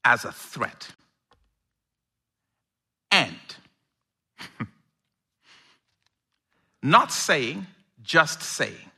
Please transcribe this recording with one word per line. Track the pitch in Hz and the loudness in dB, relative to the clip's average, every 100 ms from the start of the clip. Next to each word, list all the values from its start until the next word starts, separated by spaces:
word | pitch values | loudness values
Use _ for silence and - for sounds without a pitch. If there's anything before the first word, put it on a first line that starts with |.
as | 120 120 98 | 2 2 -2
a | |
threat. | - - - 104 - - - _ _ _ _ _ _ _ _ _ _ _ _ _ _ _ _ _ _ _ _ _ | -14 -16 -8 -8 -8 -20 -20 _ _ _ _ _ _ _ _ _ _ _ _ _ _ _ _ _ _ _ _ _
And | 196 127 - - - _ _ _ _ _ _ _ _ - - | 2 2 -8 -20 -20 _ _ _ _ _ _ _ _ -20 -14
<laughs> | 113 _ _ _ _ _ _ _ _ - _ _ _ _ _ _ _ _ _ _ _ _ | -14 _ _ _ _ _ _ _ _ -20 _ _ _ _ _ _ _ _ _ _ _ _
not | 131 214 302 | 4 6 6
saying, | - - 160 117 190 190 _ _ _ | -2 0 0 0 -6 -12 _ _ _
just | 117 165 151 - | 2 2 2 -2
saying | - - 107 - - | -10 -6 -8 -8 -20